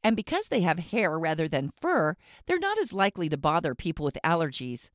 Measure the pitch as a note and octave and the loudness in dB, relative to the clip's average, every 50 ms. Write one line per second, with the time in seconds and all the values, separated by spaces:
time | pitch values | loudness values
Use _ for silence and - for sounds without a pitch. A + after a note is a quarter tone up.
0 | - G#3+ A3+ G#3 G#3 - D#4 F#4 G#4+ - - A#3 F3+ F3 D#3 F3 D#3+ - - A#3 | 4 2 2 2 -2 -2 -2 -4 -2 0 0 2 2 2 2 0 -2 -4 0 0
1 | G#3+ E3+ D#3 D#3+ E3 D#3+ D#3 D3+ D#3+ D#3 D3+ C3+ C#3 C#3+ - _ - E4+ F4+ B3+ | 2 2 0 0 0 0 0 0 0 0 0 -2 -2 -2 -6 _ -2 0 2 2
2 | D#3+ D3+ E3 _ _ - - - - - F4 F4 F4+ G4 G#4+ A4 F#4+ A#3 F#3+ G3 | 2 2 0 _ _ -20 -20 -16 -2 -2 0 0 2 0 0 0 -2 -2 0 0
3 | G3 G3+ - - E3+ D3+ D#3 C#3+ C3+ D3+ D3+ F3 D#3 D3 B2+ - - E3 D#3 - | 0 0 0 -2 -2 -2 -2 0 2 2 2 2 0 0 -4 -2 -4 -4 -4 -2
4 | D3 C#3 - - - D#3+ E3+ E3 E3 C#3+ B2+ - B2+ B2 A#2+ A#2 - - | -2 -4 -2 0 0 2 2 2 2 -2 -2 -6 -8 -8 -8 -10 -12 -20